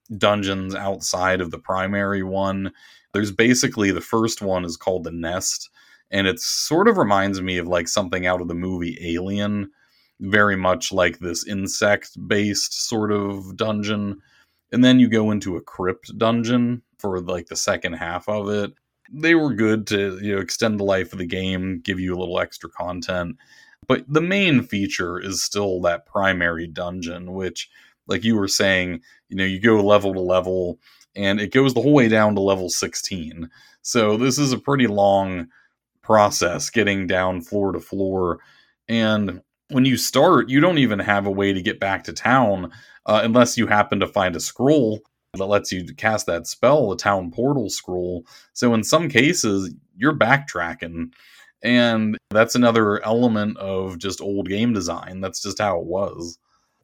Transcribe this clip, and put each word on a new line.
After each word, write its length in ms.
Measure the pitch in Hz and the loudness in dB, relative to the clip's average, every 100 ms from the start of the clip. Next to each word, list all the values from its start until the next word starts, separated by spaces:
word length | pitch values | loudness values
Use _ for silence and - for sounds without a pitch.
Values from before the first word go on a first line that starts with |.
| - 104 | -14 0
dungeons 580 | 104 104 98 95 95 95 | 2 2 0 -4 -6 -6
outside 640 | 98 98 - 92 92 92 | -6 -6 -4 -2 0 0
of 120 | 85 | -2
the 80 | 82 | -8
primary 640 | - 92 95 101 98 98 | -6 -4 -2 -2 -2 -2
one. 500 | 95 95 98 95 95 - - _ _ | -2 -2 -2 -4 -6 -10 -20 _ _
There's 180 | 101 104 | -4 -2
basically, 600 | 95 117 123 135 - 98 | 2 4 4 2 0 0
the 100 | 87 | 0
first 400 | - 113 113 - | -2 0 0 -2
one 240 | 101 92 87 | -4 -2 -4
is 100 | 82 | -6
called 280 | - 92 | -4 -4
The 80 | 82 | -4
Nest, 580 | 85 82 92 - - - _ _ _ _ | -8 -6 -4 -4 -6 -10 _ _ _ _
and 180 | 98 95 | -2 0
it 120 | 92 | 0
sort 480 | - - - 156 220 | -4 -4 -2 2 2
of 100 | 196 | 2
reminds 440 | 113 101 98 95 | 2 2 0 -2
me 160 | 92 90 | -4 -4
of, 100 | 85 | 0
like, 200 | 87 85 | -2 0
something 380 | - 92 92 90 | -4 -2 -2 -2
out 140 | 90 | -2
of 80 | 85 | -4
the 60 | |
movie 440 | 85 92 90 85 - | -4 -4 -4 -6 -6
Alien, 680 | 85 85 95 101 104 104 98 _ _ _ _ - | -6 -4 -4 -4 -2 -4 -6 _ _ _ _ -12
very 360 | 98 104 104 95 | 0 2 4 2
much 360 | 92 87 - | 0 0 -2
like 280 | 95 90 82 | 0 0 0
this 260 | 90 87 - | -6 -6 -6
insect-based 1400 | 101 95 - 104 101 - - 98 104 104 98 - - - | -6 -6 0 2 0 -2 -10 -2 0 0 -2 -4 -6 -4
sort 240 | 110 107 | -2 0
of 460 | 104 101 98 95 98 | 0 -2 -6 -8 -4
dungeon. 640 | 110 104 104 104 101 101 _ _ _ _ - | -2 -2 -2 -4 -4 -8 _ _ _ _ -4
And 120 | 120 | 4
then 160 | 127 127 | 6 8
you 100 | 117 | 6
go 220 | 110 107 | 4 2
into 260 | 104 98 82 | 0 -4 -6
a 40 | |
crypt 560 | - - 92 92 - 107 | -8 -6 -4 -4 -8 -2
dungeon 640 | 110 117 113 123 120 120 _ _ | 0 2 0 0 0 -2 _ _
for, 220 | 104 92 | -6 -4
like, 280 | 90 87 85 | -4 -8 -8
the 80 | 78 | -6
second 380 | - 92 90 | -4 -2 -4
half 360 | 82 85 90 - | -6 -6 -6 -4
of 200 | 107 101 | -4 -2
it. 240 | 104 101 - _ _ _ | -2 -4 -8 _ _ _
They 240 | 147 160 165 | -2 4 4
were 180 | 147 | 4
good 340 | 107 110 107 101 | 2 2 2 0
to, 320 | 101 98 92 | 0 -2 -4
you 140 | 104 98 | -4 -4
know, 60 | |
extend 380 | 92 - 117 104 | -4 -2 0 0
the 40 | |
life 300 | 98 95 87 | 0 0 -2
of 60 | 95 | -8
the 60 | 90 | -6
game, 560 | 92 92 92 95 87 | -4 -4 -4 -4 -6
give 160 | 98 92 | -6 -4
you 160 | 92 90 | -4 -4
a 40 | |
little 200 | 90 90 | -4 -4
extra 300 | 90 - 85 | -4 -8 -16
content. 680 | - 87 90 90 90 87 - _ - _ _ - | -10 -8 -8 -6 -4 -6 -10 _ -20 _ _ -2
But 180 | 123 - | -2 0
the 140 | 151 | 0
main 420 | 175 196 185 127 | 2 0 2 2
feature 560 | - 101 98 - 87 90 | 2 -4 -4 -4 -6 -6
is 240 | 95 92 | -6 -6
still 380 | - 101 101 90 | -4 -2 -2 0
that 240 | 87 85 _ | -2 -2 _
primary 640 | 101 95 90 85 82 82 | -2 0 0 -2 -4 -8
dungeon, 680 | 80 87 92 85 87 90 | -8 -8 -8 -10 -10 -10
which, 360 | 95 92 - - _ _ _ - | -8 -8 -8 -14 _ _ _ -6
like 160 | 95 | -2
you 120 | 110 110 | 0 0
were 120 | 98 | 0
saying, 540 | - 101 92 90 85 _ _ - | 0 2 2 0 -6 _ _ -10
you 60 | 95 | -4
know, 80 | |
you 160 | 95 92 | -2 2
go 240 | 113 110 | 4 4
level 300 | 101 104 98 | 6 4 2
to 60 | 95 | -2
level, 600 | 90 92 92 92 87 85 _ _ _ 98 | 0 0 2 0 -2 -6 _ _ _ -4
and 240 | 101 104 | -2 0
it 120 | 101 | 2
goes 220 | 131 135 | 2 4
the 80 | 123 | 4
whole 120 | 131 | 4
way 140 | 147 117 | 6 6
down 280 | 110 107 101 | 4 4 4
to 60 | |
level 280 | 98 95 90 | 2 2 0
sixteen. 800 | - 90 - - 95 80 82 82 _ _ _ | -4 -6 -6 -8 -8 -10 -12 -14 _ _ _
So 340 | - 120 107 107 | -4 2 2 2
this 220 | 131 143 | 0 0
is 160 | 139 | 0
a 40 | 120 | -2
pretty 300 | - 139 117 | 0 2 2
long 600 | 101 101 98 95 90 85 _ _ _ _ _ | 4 4 4 0 -6 -10 _ _ _ _ _
process 680 | - 110 104 - 87 82 - | 4 6 6 4 0 -2 -2
getting 380 | 113 101 98 90 | 0 2 2 0
down 340 | 92 92 92 | 0 0 -2
floor 300 | 82 104 98 | -4 -2 -2
to 80 | 87 | -4
floor. 600 | - 98 95 95 90 82 _ _ _ _ - | -6 -4 -2 0 -2 -4 _ _ _ _ -4
And 540 | 113 110 107 98 90 _ _ - | 0 2 2 -2 -6 _ _ -4
when 160 | 139 135 | 2 2
you 120 | 120 | 2
start, 520 | - 127 165 147 117 | 0 4 6 6 4
you 100 | 135 | 4
don't 200 | 175 160 | 4 4
even 200 | 120 101 | 2 2
have 260 | 98 101 101 | 0 2 2
a 60 | |
way 220 | 98 98 | 0 2
to 80 | 95 | 0
get 180 | 95 - | -2 -2
back 240 | 98 95 - | -2 -4 -6
to 80 | |
town, 580 | 82 110 135 113 95 85 - - - - | -4 2 4 2 0 -6 -12 -20 -8 0
uh, 160 | 107 | 2
unless 340 | 117 120 123 - | 4 4 4 2
you 100 | 104 | 2
happen 320 | 107 104 101 | 2 2 0
to 80 | 92 | 0
find 280 | 101 92 82 | 0 0 -2
a 40 | |
scroll 600 | - - 127 151 110 110 _ _ _ 95 | -8 -2 2 4 2 -2 _ _ _ -6
that 100 | 98 | 0
lets 260 | 101 - | 0 0
you 140 | 92 82 - | -8 -8 -4
cast 300 | 110 107 - | -2 -2 -2
that 180 | 85 85 | -4 -6
spell, 440 | - 120 151 107 | 0 2 4 2
the 60 | 90 | -2
town 360 | 104 98 87 | 0 0 -2
portal 380 | 107 131 143 98 | -2 0 0 -2
scroll. 560 | - - 90 90 87 - - _ | -8 -6 -4 -4 -6 -10 -20 _
So 220 | - 123 | -2 2
in 100 | 113 | 2
some 240 | 104 160 170 | 2 0 2
cases, 680 | 113 143 175 110 98 92 - _ 92 | 2 2 2 0 -2 -4 -12 _ -4
you're 220 | 135 151 | -2 2
backtracking. 960 | 110 139 147 87 85 82 82 85 82 _ _ - - _ | 2 2 -2 -8 -6 -8 -12 -10 -10 _ _ -20 -20 _
And 540 | 113 123 120 113 107 107 - | 2 4 4 2 0 -4 0
that's 240 | 104 113 123 | 4 4 4
another 480 | 120 113 104 104 107 | 4 6 4 2 0
element 520 | 117 123 107 104 - | 2 2 2 -2 -4
of 400 | 98 95 95 87 | -4 -4 -4 -6
just 220 | 98 92 | -8 -6
old 300 | 101 98 92 | -6 -4 -2
game 240 | 98 120 | 0 0
design. 480 | 104 85 85 90 92 | 0 -2 -6 -10 -8
That's 200 | 95 - | -8 -8
just 180 | 101 95 | -8 -2
how 200 | 104 87 | -2 -2
it 60 | 85 | -4
was. 520 | 92 98 - 85 - _ _ _ _ | -4 -4 -6 -12 -14 _ _ _ _